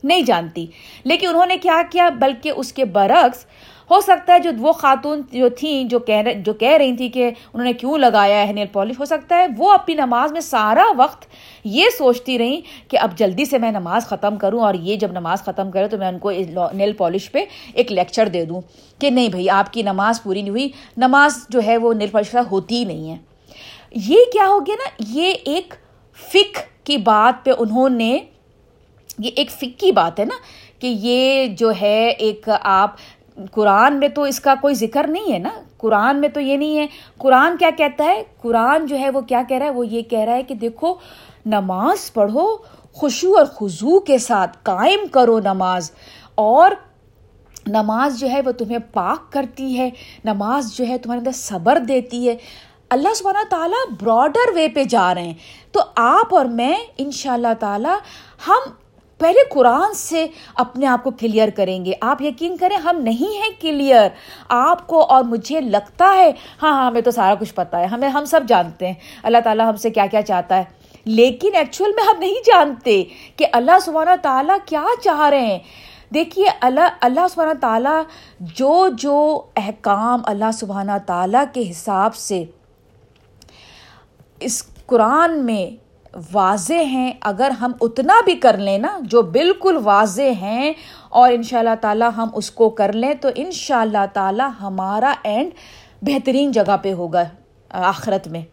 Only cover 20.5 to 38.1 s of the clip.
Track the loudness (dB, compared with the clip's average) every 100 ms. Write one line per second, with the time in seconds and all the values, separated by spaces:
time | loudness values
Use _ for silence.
20.5 | -6 -6 -8 -18 -2 2 4 2 0 -4
21.5 | -2 2 2 2 0 0 -2 -2 -2 -2
22.5 | -4 -4 -4 -4 -8 -12 -14 _ _ _
23.5 | -20 -20 -20 -12 -8 2 6 6 4 4
24.5 | 2 0 -6 -8 -10 -8 -2 -2 -2 -4
25.5 | -6 -6 -20 _ _ _ _ 0 2 2
26.5 | -4 -14 _ -4 -2 2 4 4 2 0
27.5 | 0 0 2 2 2 0 -2 -4 _ _
28.5 | _ _ _ _ _ _ -12 -8 -4 -6
29.5 | -6 -12 0 2 2 0 -2 -6 -6 -14
30.5 | -20 -20 _ -6 -4 -2 0 2 0 -2
31.5 | 0 -2 0 0 2 0 0 -4 -4 -2
32.5 | -2 2 2 2 -4 -20 _ _ -20 -10
33.5 | 0 2 4 4 2 -2 -2 -4 -2 0
34.5 | 2 2 0 -2 -2 -2 -4 -4 -4 -6
35.5 | -10 -20 _ 0 2 2 0 -2 -2 -2
36.5 | -2 -2 -2 -4 -10 -20 _ 4 4 4
37.5 | 2 0 2 -2 0 0